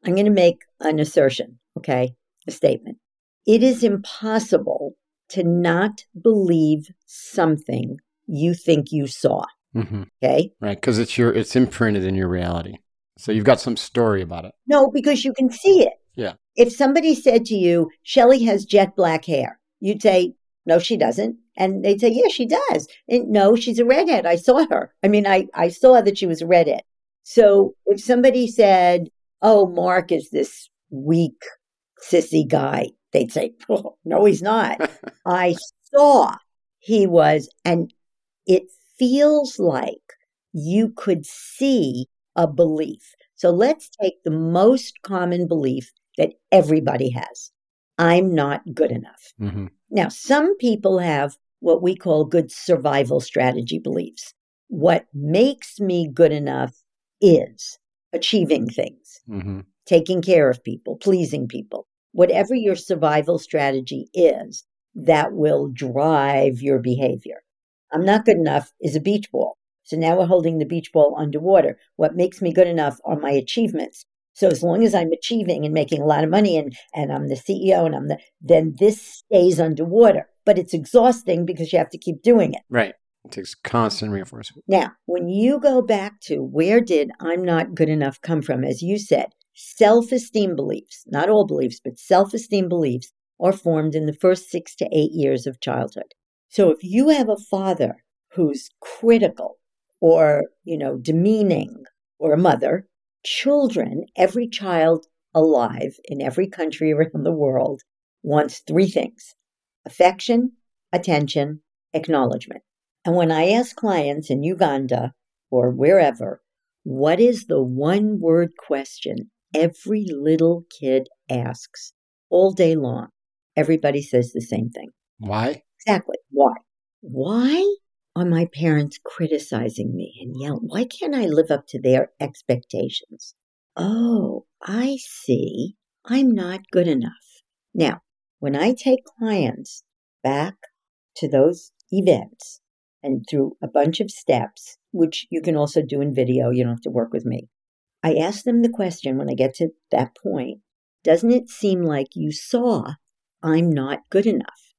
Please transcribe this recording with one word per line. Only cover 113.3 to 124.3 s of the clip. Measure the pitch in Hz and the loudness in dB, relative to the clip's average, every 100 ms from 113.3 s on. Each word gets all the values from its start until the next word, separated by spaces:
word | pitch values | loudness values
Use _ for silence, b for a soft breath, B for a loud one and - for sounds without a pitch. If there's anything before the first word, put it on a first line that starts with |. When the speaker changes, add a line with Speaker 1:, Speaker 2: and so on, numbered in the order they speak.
Speaker 1:
I | 160 170 | 2 2
ask | 220 247 - | 2 -2 -4
clients | 220 180 143 143 151 | -4 -2 -2 -6 -6
in | 135 | -4
Uganda | 151 180 170 139 131 123 123 _ _ _ _ | -4 0 0 0 -4 -4 -6 _ _ _ _
or | 127 123 | 0 0
wherever, | 127 143 190 151 117 110 - _ _ _ _ | 2 4 4 4 0 -10 -12 _ _ _ _
"What | - 131 147 170 | -10 -2 0 4
is | 240 226 - | 2 2 -2
the | 151 | -2
one | 131 127 147 196 214 208 | -2 -2 -2 0 -2 -2
word | 165 165 170 - | 0 2 0 -6
question | - 139 135 - - - 107 _ _ | -8 -8 -8 -14 -12 -10 -14 _ _
every | 156 165 165 - 214 190 | -2 -2 -4 -6 -6 -6
little | 143 147 160 165 170 170 - | -6 -2 2 2 0 -6 -10
kid | 135 131 131 _ _ | -2 -2 -2 _ _
asks | 127 123 123 - - - _ _ _ _ | -6 -6 -10 -18 -20 -20 _ _ _ _
all | 180 190 | 2 2
day | 190 170 160 | 2 2 2
long?" | 127 120 - _ _ _ _ - | -2 -8 -12 _ _ _ _ -4
everybody | 156 165 147 143 | 0 0 0 -4
says | 143 123 123 | -2 -2 -2